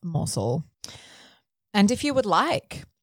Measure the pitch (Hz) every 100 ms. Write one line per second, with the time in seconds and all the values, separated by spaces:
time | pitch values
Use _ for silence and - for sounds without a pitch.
0 | 175 160 - - 104 143 156 _ - -
1 | - - - _ _ _ _ 208 202 247
2 | 294 262 214 170 285 - - - - _